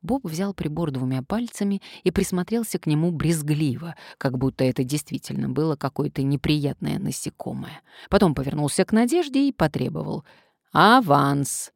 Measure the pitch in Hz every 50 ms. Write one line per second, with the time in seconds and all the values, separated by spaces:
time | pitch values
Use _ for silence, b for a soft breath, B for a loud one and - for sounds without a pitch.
0 | - 165 233 277 269 180 160 160 196 202 196 - - 151 151 151 170 156 135 127
1 | 127 127 131 131 123 _ 196 220 247 233 - - 208 202 202 196 B B B B
2 | B 185 - - 190 - - 180 180 - 220 233 233 - - 180 - 165 151 151
3 | 160 175 175 147 - 156 170 160 147 147 151 147 156 147 123 - 160 170 160 B
4 | B B B B - 139 123 131 127 135 127 - 131 131 123 - 135 123 143 151
5 | - - - 139 - - 135 139 139 139 127 139 151 160 151 143 - 135 - -
6 | 147 147 - - 135 135 143 139 _ - 147 151 143 143 139 _ - 151 - -
7 | - - 135 - - - - _ - - - 135 131 - - - B B B B
8 | B B - 202 208 175 143 - 135 139 - 151 147 143 - - 185 - - 220
9 | 233 240 285 359 349 294 254 269 277 277 254 _ - 151 151 - - - - 160
10 | 160 147 - - b b b b b b b b b b _ 151 165 202 226 262
11 | 247 175 139 139 143 139 143 143 139 - - - - - _